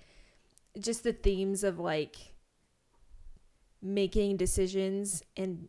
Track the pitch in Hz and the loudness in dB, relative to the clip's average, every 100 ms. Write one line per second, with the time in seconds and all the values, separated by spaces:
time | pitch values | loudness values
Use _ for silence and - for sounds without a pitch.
0 | - - - _ _ - _ 208 214 233 | -20 -20 -20 _ _ -20 _ -6 -4 -2
1 | 240 233 - 190 196 196 196 170 175 156 | -2 2 2 4 2 0 0 0 -2 -2
2 | 151 - - - _ _ _ _ _ _ | -2 -10 -20 -20 _ _ _ _ _ _
3 | - - - - - _ _ _ 190 196 | -20 -18 -18 -18 -20 _ _ _ -2 0
4 | 190 208 202 190 180 - 185 190 190 196 | 2 4 4 2 2 2 2 2 0 0
5 | 202 165 - - 190 175 | -2 -6 -8 -6 -4 -6